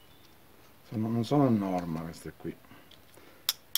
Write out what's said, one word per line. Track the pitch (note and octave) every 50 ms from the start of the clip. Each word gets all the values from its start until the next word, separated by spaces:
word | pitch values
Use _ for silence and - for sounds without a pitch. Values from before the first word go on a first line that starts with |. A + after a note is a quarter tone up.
| - - - - - - - - - - - - - - - - -
Sono, | - B2+ A2 A2
non | A2 A#2 A#2 A2+
sono | - C#3+ D3 C#3
a | C3
norma | A2+ G#2 G2 F#2+ F#2 F2+ F2 E2+ D#2+ D#2+
queste | E2 E2 E2 - - D#2+ -
qui. | - - E2+ D#2+ - - - - - - - - - - - - - - - - - - - - - - - -